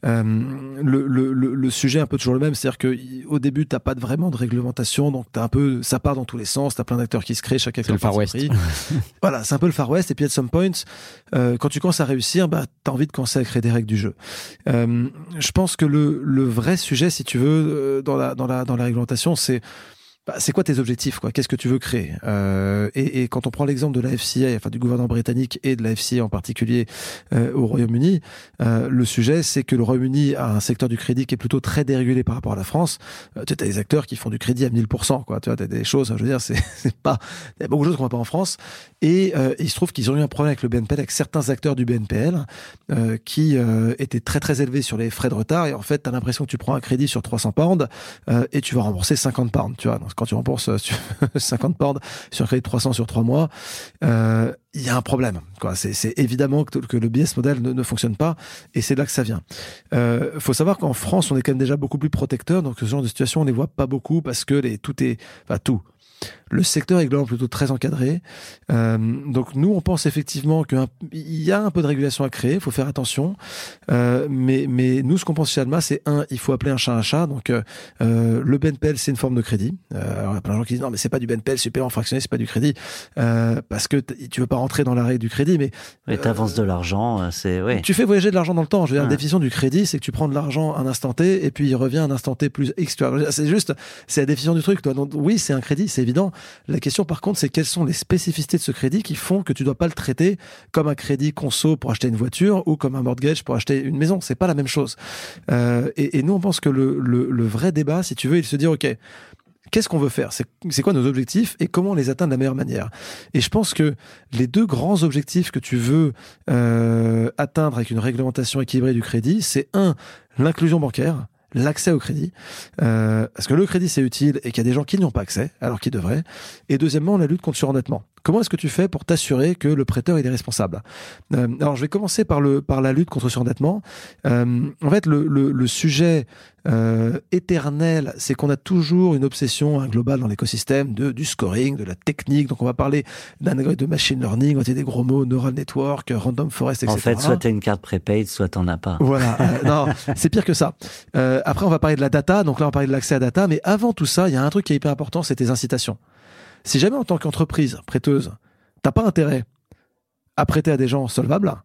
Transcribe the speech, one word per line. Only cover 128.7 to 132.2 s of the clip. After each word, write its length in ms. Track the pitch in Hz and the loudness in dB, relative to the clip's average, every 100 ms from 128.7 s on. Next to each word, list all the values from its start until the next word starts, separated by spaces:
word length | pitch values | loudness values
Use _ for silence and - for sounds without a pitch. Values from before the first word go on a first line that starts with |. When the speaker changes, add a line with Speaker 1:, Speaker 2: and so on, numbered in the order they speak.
| - 190 | 0 0
Speaker 1:
pour 180 | 156 | 0
t'assurer 520 | - 165 - 131 151 180 | 0 0 2 2 2 2
que 100 | 147 | 2
le 180 | 151 | 2
prêteur 320 | 131 - 123 170 | 2 0 2 2
il 80 | |
est 60 | 127 | 2
responsable ? 520 | 127 - - 101 82 - - - - - | -2 -4 -2 -2 -4 -12 -18 -20 -20 -4
Euh, 140 | 139 123 131 | 0 0 0
alors 140 | 147 | 0
je 80 | 135 | 0
vais 60 | 147 | -2
commencer 360 | 202 202 - | -2 -2 0